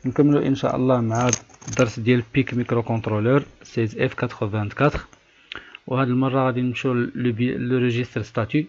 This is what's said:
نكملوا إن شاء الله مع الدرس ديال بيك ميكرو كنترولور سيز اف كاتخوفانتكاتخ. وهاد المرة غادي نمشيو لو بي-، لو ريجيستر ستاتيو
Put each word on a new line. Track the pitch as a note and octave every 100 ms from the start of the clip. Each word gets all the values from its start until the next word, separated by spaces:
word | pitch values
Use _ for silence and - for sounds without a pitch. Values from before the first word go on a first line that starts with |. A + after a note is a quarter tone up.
| C3
نكملوا | B2 D3 C#3+ -
إن |
شاء | C3+ C3 C3+
الله | C3 B2+
مع | A2+ A#2 B2 A#2+ - - -
الدرس | A2+ B2 A#2
ديال | A2+ B2 A#2
بيك | C#3 A#2+
ميكرو | A#2+ A#2+ A#2
كنترولور | A2+ A2+ A2 G#2+ A2 C#3 D3 -
سيز | - - A2+ A#2
اف | B2+
كاتخوفانتكاتخ. | - - - A2 G#2+ G2+ - C#3+ - - - _ _ _ - - - -
وهاد | C3 C3+
المرة | B2 C3 C3 C3+
غادي | B2
نمشيو | B2+ A#2 C3+
لو | B2 A#2+ - B2
بي-، | A2 B2 -
لو | B2 B2+
ريجيستر | B2 A#2 B2 -
ستاتيو | G#2 - G#2+ D3+